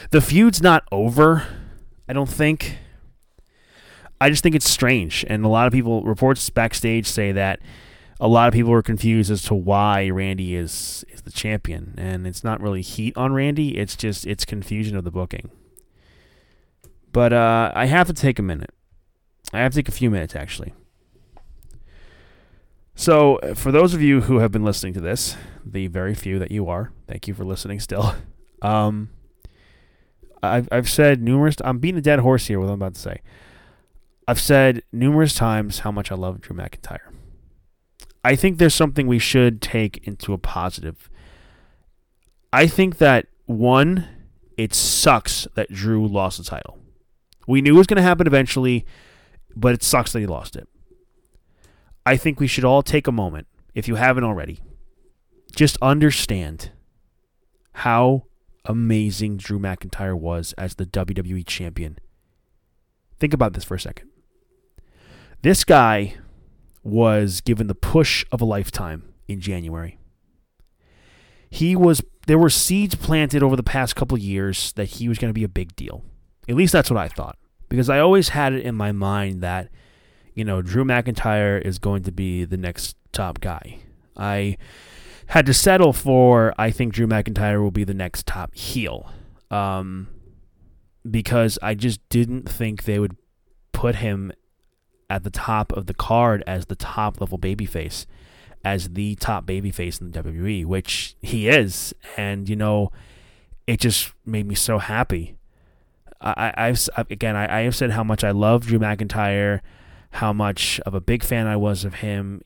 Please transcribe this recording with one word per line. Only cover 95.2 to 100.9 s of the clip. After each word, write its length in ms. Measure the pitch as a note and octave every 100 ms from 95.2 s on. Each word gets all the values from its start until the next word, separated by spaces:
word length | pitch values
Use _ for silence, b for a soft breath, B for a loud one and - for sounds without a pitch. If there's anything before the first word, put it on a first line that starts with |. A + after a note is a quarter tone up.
the 60 | F#2+
top 420 | - - A2 G#2+
of 140 | - F2+
the 80 |
card 500 | - - A#2 A#2+ G#2 -
as 200 | F#2 F2+
the 100 | F#2
top 460 | - - G#2+ -
level 160 | F#2+ F#2
babyface, 640 | F#2 G2 G2+ E2 D2+ - - b b b b b
as 280 | G2 G2 F2+
the 240 | F2+ G#2
top 320 | G2+ - G2+ E2
babyface 520 | F#2+ G2+ - F2 -
in 100 | F2+
the 40 |
W 220 | E2 D#2
W 120 | D#2+ G2
E, 180 | G2+
which 520 | E2 F#2+ -